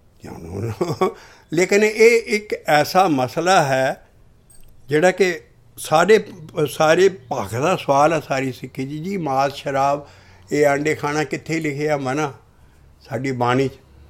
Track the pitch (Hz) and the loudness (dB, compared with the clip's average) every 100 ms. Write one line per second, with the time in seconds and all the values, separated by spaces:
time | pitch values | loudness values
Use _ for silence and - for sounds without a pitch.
0 | _ _ - - 82 92 113 107 339 - | _ _ -20 -18 -14 -10 -8 -6 -6 -2
1 | - - - - _ 156 185 202 214 214 | -4 -4 -20 -20 _ -2 2 2 2 4
2 | 226 233 226 214 208 - - 151 143 190 | 6 6 0 -4 -4 -8 0 2 2 2
3 | 190 139 127 - 170 190 143 135 131 - | 2 2 -2 -2 2 2 4 0 0 -4
4 | _ _ _ _ _ - - - - 147 | _ _ _ _ _ -20 -20 -20 -2 2
5 | 180 185 190 160 - _ _ - - 156 | 2 2 0 0 -10 _ _ -16 0 2
6 | 180 214 - - 156 - 147 - 156 170 | 6 4 2 -14 -12 -4 -4 0 2 4
7 | 190 185 - 135 101 113 151 185 - 139 | 4 2 -8 -8 -6 -2 -2 -2 0 2
8 | 151 165 - 139 135 123 131 - 135 151 | 4 2 -2 -4 -4 -8 -14 -10 -10 -8
9 | 170 196 151 160 139 139 - 135 139 143 | -8 -6 -4 0 -2 -2 -6 -2 0 -2
10 | 147 - - - - 147 147 139 151 147 | -6 -20 -20 -20 -6 2 2 2 0 -2
11 | 147 151 147 156 - 160 156 139 151 147 | -2 -4 -4 -6 -6 -4 -4 -4 -2 -2
12 | 135 135 151 123 _ _ - _ - _ | -2 -4 -4 -8 _ _ -20 _ -20 _
13 | - 123 135 127 120 127 135 - _ - | -12 -8 -6 -2 0 0 0 -4 _ -20
14 | - | -20